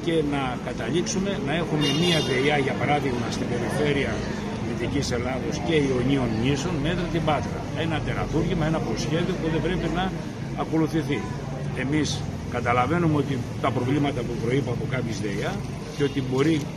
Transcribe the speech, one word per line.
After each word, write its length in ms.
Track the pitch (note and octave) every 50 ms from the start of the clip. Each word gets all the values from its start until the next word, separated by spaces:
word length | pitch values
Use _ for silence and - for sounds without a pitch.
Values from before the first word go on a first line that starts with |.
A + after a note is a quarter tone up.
| -
και 100 | F3 E3 D#3+ D3+ D3
να 260 | C#3+ C#3 C3+ B2+ B2 G#2 -
καταλήξουμε 720 | C3 B2 - A#2+ A2+ C3+ F3 E3+ - - F#3+ F#3+ G3 G3 B2 - C3+
να 60 | D3 E3+
έχουμε 260 | E3 - D3+ D3+ D3 C#3 C3+ D3
μία 180 | F3 F3+ E3+ D#3 C3+ B2
δεϊά, 280 | C3+ B2+ C3+ D3 D3 D3
για 180 | C3+ C3+ B2 -
παράδειγμα, 440 | - C3+ D3 D3 C3+ C#3 B2 A#2+ A#2 - -
στην 100 | - - -
περιφέρεια 640 | - B2 - - D3+ D3 D3 D3 C#3+ C#3+ C3 A#2+ A2 - - - - - - - - - - A2
Δυτικής 420 | A#2 A2 A#2+ A2+ - C#3+ C3 -
Ελλάδος 440 | B2+ A#2+ A#2+ B2 B2 B2+ A#2 A#2 A2 - - -
και 80 | D#3+ D3+ C#3+ C3+
Ιωνίων 400 | C3 B2 A#2+ C3 C#3 C#3 B2+ A#2 A2 A2 A2+
νήσων, 300 | C3+ C#3+ C#3 C#3+ F3+ F3 D3 C3+
μέτρα 200 | D#3 F3+ F3 F3 E3+ D3+
την 80 | E3 D#3 D#3
Πάτρα. 300 | D3+ C3+ - - - - - - - D3 D#3+
Ένα 120 | E3 D#3+ D3+ - -
τερατούργημα, 580 | A#2 G2+ F#2 - C3+ D3+ E3 E3+ F#3 E3+ D3+
ένα 140 | D#3 D#3+ D#3 D3 -
προσχέδιο 460 | A2+ - - - D3+ E3 F3 F3 F3+ -
που 60 | - E3+ D#3+
δεν 80 | D#3+
πρέπει 260 | C#3+ E3 F#3 D#3+ D3+ D3+ D#3 F3
να 120 | F#3 F#3 E3 D#3 - - - - - - - C#3 C#3+
ακολουθηθεί. 560 | - - D#3+ D#3+ C#3+ C3+ E3 C#3+ C3 C#3+ A2 - - - - - - - - - - - C3 B2+
Εμείς 380 | C3 D3 D#3 C#3+ B2+ - - - - - - - -
καταλαβαίνουμε 680 | - B2 A#2 A#2+ A#2+ B2 B2 B2 E3 F3 F3 E3 D3+ D3
ότι 200 | C#3 C#3 C#3 B2 A#2 - - -
τα 80 | - C#3
προβλήματα 500 | - B2+ B2 B2 C#3+ D3 C#3+ C#3+ - C3 A#2+ -
που 60 | A#2+ A2 A2+
προείπα 280 | A#2 B2+ C3+ B2 A#2+
από 140 | A#2+ G#2+ A2 A2
κάποιες 300 | B2+ C3 A#2+ A2+ G#2+ G2+ G#2+
δεϊά 280 | G#2 G2 G2 B2+ E3 F#3+ G3+ - - - - - - - -
και 60 | C#3+
ότι 200 | C#3 - C#3+ B2+ B2+
μπορεί 320 | B2+ C3 C#3 D#3+ E3 D3+ - - -